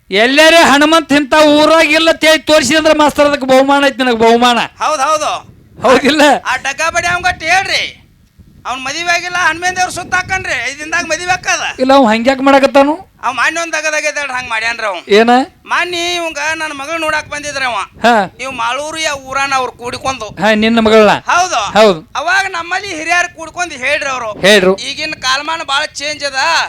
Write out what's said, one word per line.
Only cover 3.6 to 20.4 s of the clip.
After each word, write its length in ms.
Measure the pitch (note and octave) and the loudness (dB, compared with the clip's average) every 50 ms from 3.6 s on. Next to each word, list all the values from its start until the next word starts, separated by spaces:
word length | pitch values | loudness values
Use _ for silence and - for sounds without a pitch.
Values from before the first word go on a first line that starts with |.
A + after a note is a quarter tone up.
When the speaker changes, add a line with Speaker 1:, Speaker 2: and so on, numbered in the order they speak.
| C4+ C#4 C#4 C#4+ C#4 | 4 4 2 2 2
Speaker 1:
ಐತಿ, 120 | C4+ A#3+ | 0 0
ನಿನಗೆ 200 | A3 C4 B3+ A#3 | 0 0 0 2
ಬಹುಮಾನ. 400 | A3 A3+ A3+ A#3 A#3+ A#3+ B3 A#3+ | 2 4 4 4 4 4 2 2
Speaker 2:
ಹೌದ್ 440 | A3+ D#3+ B2+ - - G#3+ C#4+ D#4 C#4 | 0 -2 -4 -6 -6 -4 -4 -2 -2
ಹೌದು. 300 | C4 D4+ D#4 D#4 D4 A3+ F3+ D#3 - - - _ _ _ - - | 0 0 0 -2 -2 -4 -6 -6 -10 -16 -20 _ _ _ -12 -2
Speaker 1:
ಹೌದಿಲ್ಲ? 400 | - B3 B3+ C4 C#4 C4+ D4 D4+ C#4+ D4 A#3+ F3 - | 2 4 4 4 4 2 2 4 4 4 2 2 0
Speaker 2:
ಆ 100 | G#3 B3+ | -4 -6
ಡಗ್ಗಾ 340 | C4 - C4+ C4+ C#4 D#4+ E4 | -4 -4 -8 -6 -4 -4 -2
ಬಡಿ 180 | E4+ E4+ F4 | -2 -2 -2
ಅವಂಗಟ್ 360 | F4 F4 F4+ F4 F4+ F4+ - D#4+ | -2 -4 -2 -2 -4 -4 -4 -2
ಹೇಳ್ರಿ, 580 | D#4+ F4+ F#4+ G4 F#4+ D#4 A#3 F3+ C3+ B2 - _ _ _ _ _ _ _ _ - _ _ - - | 0 0 0 0 -2 -2 -4 -4 -6 -10 -16 _ _ _ _ _ _ _ _ -20 _ _ -14 -10
ಅವ್ನ್ 200 | G#3 B3 C4 B3+ | -10 -8 -8 -8
ಮದುವೆ 260 | C4 D4 E4 F4 F4 | -8 -8 -4 -2 -2
ಆಗಿಲ್ಲ, 240 | E4+ F4 E4+ F4+ F4+ | -2 -2 -2 -4 -4
ಹನುಮನ್ 380 | F4 F4+ D#4 D#4+ E4+ F4+ F#4 F4+ | -2 -2 -2 -2 -2 -4 -4 -2
ದೇವ್ರ 140 | F#4 F#4 F4 | -2 -4 -4
ಸುತ್ತ 260 | - E4 F#4 - F#4 | -4 -10 -8 -4 -4
ಹಾಕನ್ರಿ, 540 | F4+ F#4 F#4 F#4+ F#4+ F#4 F4+ D4+ B3+ A#3 B3+ | -4 -4 -4 -6 -6 -4 -4 -6 -4 -6 -8
ಐದ್ 100 | C#4 D4 | -8 -10
ದಿನದಾಗ 260 | D4+ D#4 E4 F4 F4 | -8 -6 -6 -6 -4
ಮದುವೆ 260 | D#4+ D#4 D#4+ F4+ F4+ | -4 -6 -4 -2 -4
ಆಕ್ಕದ. 480 | F#4 F4+ - F#4+ F4 D#4 A#3 D#3+ C#3 - | -4 -2 -2 -4 -4 -4 -4 -8 -6 -2
Speaker 1:
ಇಲ್ಲ, 140 | B3+ C4 C4+ | 2 4 4
ಅವ್ 120 | C#4 B3+ | 4 4
ಹಂಗ್ಯಾಕ್ 340 | G#3+ A3 A3+ A#3 C4+ C4+ B3+ | 4 2 2 0 0 0 2
ಮಾಡಕತ್ತಾನು? 760 | C4+ C#4 C#4 C4+ C4 B3+ A#3 C#4 C#4 D4 D#4+ F#4+ F#4+ - _ _ - | 2 4 4 4 4 4 4 4 4 4 0 -4 -8 -16 _ _ -8
Speaker 2:
ಅವ್ 120 | A#3 C4 | -6 -2
ಮಾನ್ಯ 260 | A#3 C4 D#4 D#4+ E4+ | 0 -2 -2 -2 -2
ಒಂದ್ 120 | E4+ E4 D#4+ | -6 -4 -6
ದಗದಾಗ 300 | D#4 D4+ D#4 D4+ D4+ D4+ | -4 -4 -4 -4 -2 -4
ಎದ್ದೇಳ್ರಿ, 300 | D4+ C#4+ D4 C#4+ C4+ B3 | -4 -4 -4 -6 -6 -6
ಹಂಗ್ 160 | B3+ B3+ B3 | -8 -6 -6
ಮಾಡ್ಯಾನ್ರಿ 360 | A3+ A3 A3+ A#3 A#3 A3+ A3 | -6 -4 -4 -4 -4 -4 -6
ಅವ್. 240 | G#3 F#3 E3 C#3 - | -6 -6 -6 -2 2
Speaker 1:
ಏನ? 200 | G3 G#3+ A#3 A#3 B3 B3+ C4+ - - _ _ | 2 4 4 4 4 2 0 -2 -8 _ _
Speaker 2:
ಮಾನ್ಯ 500 | G#3 A#3+ D#4 F4 F4+ F4 E4+ E4+ F4 F4 | -6 -4 -4 -2 -4 -4 -6 -4 -4 -4
ಇವಂಗ 220 | F4 E4+ D#4+ D#4 C#4+ D4 D#4 D#4+ | -4 -6 -6 -8 -6 -6 -6 -4
ನನ್ 220 | D#4+ D#4 D#4 D4 | -6 -6 -8 -8
ಮಗಳ್ 240 | C#4 C#4 D4 E4 E4 | -10 -8 -8 -6 -4
ನೋಡಾಕ್ 280 | D#4+ D#4 D#4 D4+ D4+ - | -4 -2 -4 -4 -6 -8
ಬಂದಿದ್ರ 340 | D4 D4 C#4+ D4 C#4 C#4 C4 | -10 -10 -10 -8 -6 -4 -4
ಅವ. 100 | B3 A3+ | -4 -4
Speaker 1:
ಹಾ. 640 | G3 F3 - _ - - A#3 A#3+ G#3+ F#3+ E3 - - | -6 -8 -8 _ 0 2 2 2 2 0 -2 -6 -12
Speaker 2:
ಇವ್ 120 | B3 C4+ | -12 -10
ಮಾಳೂರು 460 | C4 A#3+ A3+ A#3 B3+ C#4 D4 D#4 D#4+ | -8 -6 -6 -4 -4 -6 -8 -8 -8
ಯಾವ 200 | D#4+ D#4+ D4+ C#4+ | -4 -4 -4 -4
ಊರಾನ 360 | C#4 C4 C4 C4 C4+ C#4 C#4 C4+ | -6 -8 -6 -4 -4 -2 -2 -2
ಅವ್ರ 140 | C4 B3+ A#3 | -2 -2 -4
ಕೂಡಿಕೊಂಡು. 560 | - - A#3+ B3 B3 B3 - C4+ C4 A#3 A3 | -8 -10 -12 -12 -10 -6 -6 -6 -6 -6 -10
Speaker 1:
ಹಾ, 280 | G3+ - - | -14 -6 -2